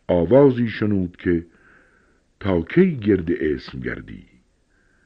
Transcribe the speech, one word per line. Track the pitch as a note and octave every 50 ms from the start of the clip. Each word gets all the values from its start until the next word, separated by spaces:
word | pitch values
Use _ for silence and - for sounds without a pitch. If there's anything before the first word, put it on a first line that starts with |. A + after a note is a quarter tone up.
| _
آوازی | - F2+ F2 E2+ E2 A#2 C3+ D3 C#3 B2 A#2+ A#2+
شنود | A2 - - A2 G#2 G#2 F#2+ F2+ E2+ -
که: | - - F#2 E2+ E2 E2+ - _ _ _ _ _ _ _ _ _ _ _ _ _ _ _ _ _ _
"تا | - G2 F#2 E2+
کی | D#2+ - - E3+ F#3+ F#2 D3
گرد | B2 G2+ G#2 G2+ F2+ E2 E2
اسم | D#2+ - C#2+ D2+ C#2+ B1+ - - - C2
گردی؟ | B1 A#1+ A#1 - - - G1+ G1+ - _ _ _ _ _ _ _ _ _ _ _ _ _ _ _ _